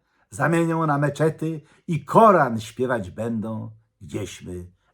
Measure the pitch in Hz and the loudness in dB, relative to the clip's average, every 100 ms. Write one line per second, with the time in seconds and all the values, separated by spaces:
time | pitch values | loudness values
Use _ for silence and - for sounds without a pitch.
0 | _ _ _ - 143 170 165 165 156 143 | _ _ _ -4 0 2 2 0 0 0
1 | 147 - 160 156 156 156 - _ - 160 | 0 0 -2 -2 -6 -8 -12 _ -6 -6
2 | - 190 226 180 131 113 107 - 127 120 | 2 6 8 8 4 -2 -6 -4 -2 -2
3 | 90 - 117 117 107 113 110 - _ _ | -6 -8 -6 -4 -6 -8 -10 -16 _ _
4 | 98 107 95 - 90 90 90 _ _ | -10 -8 -8 -12 -12 -12 -14 _ _